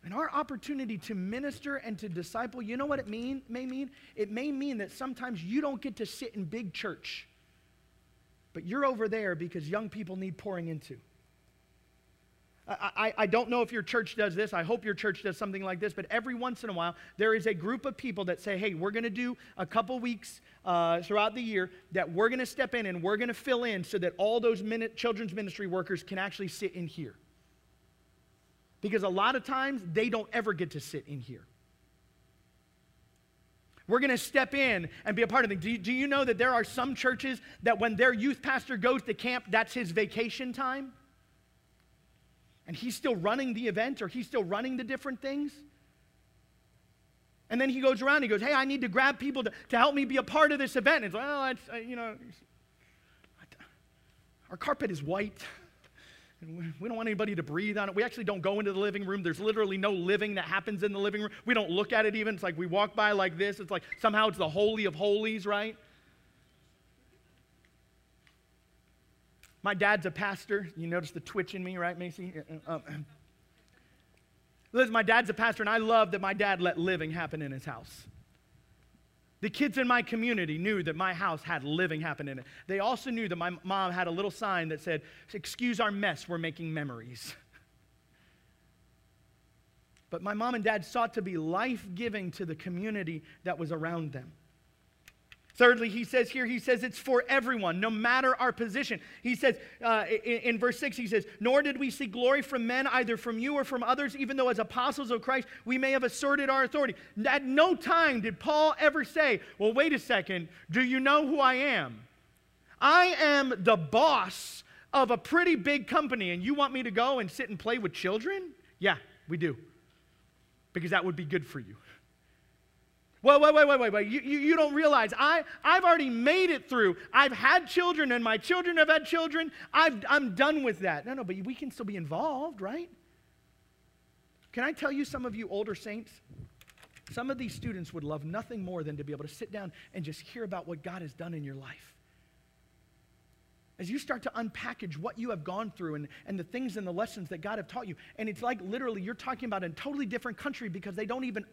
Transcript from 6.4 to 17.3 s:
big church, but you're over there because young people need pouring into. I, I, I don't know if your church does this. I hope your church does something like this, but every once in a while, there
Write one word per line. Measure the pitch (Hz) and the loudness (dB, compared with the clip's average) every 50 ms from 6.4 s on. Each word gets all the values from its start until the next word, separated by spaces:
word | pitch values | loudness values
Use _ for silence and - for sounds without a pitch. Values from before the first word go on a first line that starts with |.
| 190 | -6
big | 156 180 226 240 185 - | -6 -6 -6 -8 -8 -8
church, | - - 208 165 - - - - - - _ _ _ _ _ _ _ _ _ _ _ _ _ _ _ _ _ _ _ _ _ _ _ _ _ _ | -6 -6 -6 -6 -8 -10 -12 -12 -12 -14 _ _ _ _ _ _ _ _ _ _ _ _ _ _ _ _ _ _ _ _ _ _ _ _ _ _
but | 165 - | -10 -8
you're | 175 214 277 285 | -4 -2 0 2
over | 269 262 208 226 214 | 0 2 0 -2 -2
there | 208 226 214 196 175 | 0 0 0 -2 -2
because | 156 170 170 - 180 151 147 | -2 -4 -6 -6 -8 -6 -4
young | 180 208 226 202 | -4 -4 -4 -6
people | - 208 214 165 190 | -8 -10 -10 -8 -8
need | 190 190 190 175 | -8 -8 -8 -8
pouring | - - 208 190 175 170 165 | -8 -8 -8 -6 -6 -6 -6
into. | 160 151 - - 135 113 _ _ _ _ _ _ _ _ _ _ _ _ _ _ _ _ _ _ _ _ _ _ _ _ _ _ _ _ _ _ _ _ _ | -8 -8 -10 -14 -18 -18 _ _ _ _ _ _ _ _ _ _ _ _ _ _ _ _ _ _ _ _ _ _ _ _ _ _ _ _ _ _ _ _ _
I, | - 202 - - 196 - | -10 -10 -6 -6 -8 -4
I, | - 214 220 - - | -2 -2 -2 0 0
I | 220 | 0
don't | 196 180 233 247 226 | 2 4 2 2 2
know | 240 247 | 0 0
if | 233 - 240 | 0 0 -2
your | 226 180 | -6 -6
church | - - 240 220 - - | 0 0 -2 -2 -2 -2
does | 220 208 202 165 | -2 -2 -2 0
this. | 180 214 208 208 | -2 -4 -2 -2
I | 175 165 | -4 0
hope | 160 233 233 233 | 0 -2 -2 -2
your | 214 202 | -4 -4
church | - - 214 185 - | -2 -2 -4 -4 -2
does | - 202 175 | -4 -6 -4
something | - 220 202 190 196 196 | -4 -6 -6 -6 -6 -6
like | 190 185 175 | -6 -4 -4
this, | 208 208 156 | -4 -4 -4
but | - 185 - | -6 -8 -4
every | - 233 220 262 247 | -4 -4 -2 -4 -6
once | 233 240 254 240 - - | -4 -4 -4 -6 -6 -8
in | 226 | -6
a | 190 | -4
while, | 170 165 170 170 - - - - | -2 -2 -4 -4 -8 -18 -20 -2
there | - 202 220 | 2 4 4